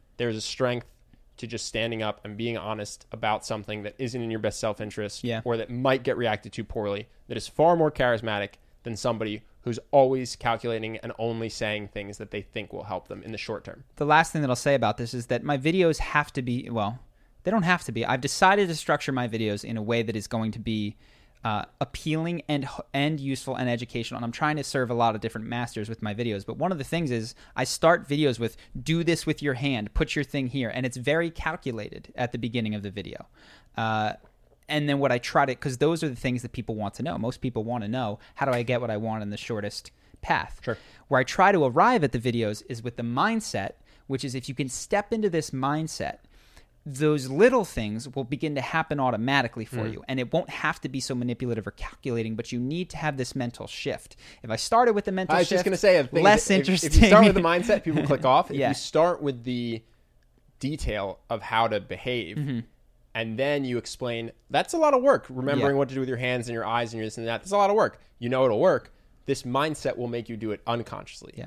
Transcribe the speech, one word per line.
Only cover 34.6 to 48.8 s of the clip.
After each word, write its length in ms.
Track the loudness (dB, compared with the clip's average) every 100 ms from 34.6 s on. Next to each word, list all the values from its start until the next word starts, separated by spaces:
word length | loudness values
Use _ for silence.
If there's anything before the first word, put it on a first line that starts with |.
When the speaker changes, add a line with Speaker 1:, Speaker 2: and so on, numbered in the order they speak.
| -4
Speaker 2:
and 200 | -2 0
then 120 | 2
what 100 | 2
I 80 | 0
try 260 | 2 2
to, 80 | 2 0
'cause 220 | -4 2
those 260 | 2 2
are 40 | -2
the 60 |
things 280 | -2 -2 -2
that 100 | -6
people 240 | -10 -8 -6
want 180 | -6
to 80 | -6
know. 160 | -6 -4
Most 220 | -4 -4
people 240 | -4 -4
wanna 240 | -4 -4 -4
know, 320 | -4 -4 -6 -10 -4
"How 100 | 0
do 60 |
I 100 | 0
get 180 | 0 0
what 120 | 0
I 40 | -2
want 280 | -2 -4
in 60 | -6
the 60 | -8
shortest 540 | -6 -4 -4 -8 -16 _ _ -12
path?" 400 | -2 -2 -2 -8
Speaker 1:
Sure. 160 | -6 -6 -8 -16 0
Speaker 2:
Where 100 | 2
I 60 |
try 260 | 2 4 6
to 140 | 6
arrive 400 | 4 6 6 6
at 80 | 2
the 80 | 0
videos 420 | 0 0 0 -4 -8
is 160 | -10
with 100 | -8
the 80 | -6
mindset, 720 | -4 0 2 0 -2 -4 -4 -8 -20 -18 -6
which 180 | -6
is 120 | -4 -6
if 120 | -8
you 60 |
can 140 | -6 -6
step 440 | -6 -2 0 0
into 160 | 0 2
this 220 | 0 -2
mindset, 680 | -2 0 0 -4 -6 -8 -8 _ -20 _ -20 _ _
those 440 | -10 0 2 2 0
little 340 | 6 6 6
things 440 | 0 -4 -4 -6 -8
will 160 | -8
begin 320 | -6 -4 -4 -4
to 40 |
happen 380 | -2 -2